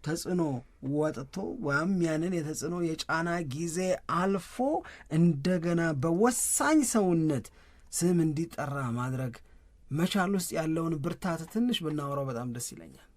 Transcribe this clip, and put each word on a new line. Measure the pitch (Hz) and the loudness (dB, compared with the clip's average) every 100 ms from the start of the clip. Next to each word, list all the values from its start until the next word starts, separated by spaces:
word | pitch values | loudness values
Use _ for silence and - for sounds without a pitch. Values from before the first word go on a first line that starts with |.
ተጽዕኖ | 151 170 - 180 160 127 - _ 135 | -4 -4 0 0 0 -2 -8 _ -4
ወጥቶ | 147 151 113 131 - 180 170 | 0 0 -2 -8 -8 -8 -4
ወይም | 160 143 170 190 | 0 0 2 2
ያንን | 165 156 170 | 2 2 0
የተጽዕኖ | 180 151 156 156 175 | -2 -4 -4 -4 -2
የጫና | 170 160 - 160 170 175 156 | -2 -2 -2 -2 0 -2 -4
ጊዜ | 139 170 165 185 180 - | -4 -4 -2 0 -2 0
አልፎ | 170 190 196 - - 262 330 - - - | 0 2 0 -4 -2 0 0 -4 -18 -2
እንደገና | 156 170 143 160 180 165 170 165 | 4 4 4 0 0 2 0 0
በወሳኝ | 147 165 170 233 240 - - 285 311 254 | 0 0 4 4 4 0 2 4 4 4
ሰውነት | 226 190 170 156 135 - - - - - | 4 4 4 4 0 -4 -18 -20 -20 -10
ስም | - 170 175 | 0 4 4
እንዲጠራ | 160 147 165 - 143 139 127 | 4 2 -4 -4 -4 -4 -2
ማድረግ | 117 123 131 131 - - - - - - | -2 -2 -2 -4 -8 -20 -20 -20 -20 -6
መቻል | 139 180 208 180 | 0 2 2 2
ውስጥ | 196 175 | 0 0
ያለውን | - 160 160 165 160 | -2 0 0 0 0
ብርታት | 151 170 185 165 160 | -2 -4 -4 -4 -4
ትንሽ | 220 247 226 | 0 0 0
ብናወራው | 160 151 143 143 135 | 0 -2 -2 -2 -2
በጣም | 120 123 | -4 -4
ደስ | 120 - | -6 -8
ይለኛል። | - 82 65 - | -12 -18 -20 -20